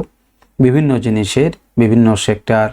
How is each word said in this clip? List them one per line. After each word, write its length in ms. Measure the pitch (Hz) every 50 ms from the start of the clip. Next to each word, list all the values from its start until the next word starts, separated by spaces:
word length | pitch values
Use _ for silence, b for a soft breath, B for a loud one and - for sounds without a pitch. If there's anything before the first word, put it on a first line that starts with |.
| 175 - _ _ _ _ _ _ _ _ _ -
বিভিন্ন 400 | 131 127 127 151 156 143 131 117
জিনিসের, 520 | 113 120 110 107 104 101 - 127 143 170 - - _ _ _ -
বিভিন্ন 380 | 117 110 113 117 117 113 110
সেক্টর 520 | 101 - - 107 101 - - 113 110 107 107